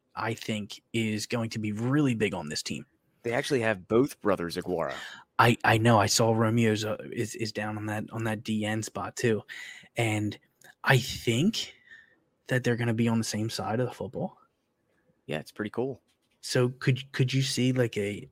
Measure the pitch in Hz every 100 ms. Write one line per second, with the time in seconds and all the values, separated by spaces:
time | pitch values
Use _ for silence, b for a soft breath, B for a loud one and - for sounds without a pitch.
0 | _ - 113 110 - 107 98 - _ 113
1 | 110 107 - 120 113 113 107 104 120 147
2 | 139 110 104 90 76 78 - 67 - _
3 | _ _ 120 120 - 135 110 98 87 113
4 | 143 - 104 87 85 87 85 85 71 65
5 | B B B - 120 113 - 110 117 110
6 | 98 - 113 113 110 117 113 107 107 104
7 | 71 - 110 - 107 107 107 107 107 107
8 | - 113 113 107 110 107 107 110 107 101
9 | 90 - 120 104 - B B B B -
10 | 113 107 104 - _ _ B B - 135
11 | - - - 117 190 - - B B B
12 | B B _ _ - 127 127 117 117 113
13 | 117 113 110 107 110 - 98 113 123 -
14 | 98 - - - _ _ _ _ _ _
15 | _ _ - - - - 107 - 131 120
16 | _ _ _ _ - 131 123 131 143 123
17 | - - 127 135 135 - 127 127 117 -
18 | 101 104 -